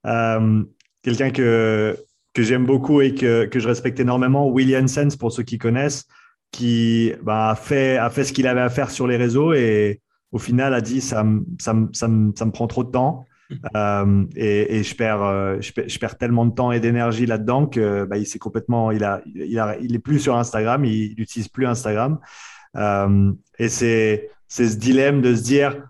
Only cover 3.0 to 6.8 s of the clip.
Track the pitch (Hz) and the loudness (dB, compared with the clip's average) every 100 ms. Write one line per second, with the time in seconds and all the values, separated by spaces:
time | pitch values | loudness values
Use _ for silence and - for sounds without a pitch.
3 | 135 135 127 117 107 127 113 120 131 127 | 4 2 2 2 2 -2 0 -2 -2 -2
4 | 123 127 127 139 143 127 131 131 135 143 | 0 2 2 2 2 2 2 2 2 0
5 | 147 143 120 120 117 117 117 120 143 - | -2 -2 -6 -4 -6 -4 -2 0 -2 -4
6 | - _ _ _ _ - 120 117 | -14 _ _ _ _ -6 0 2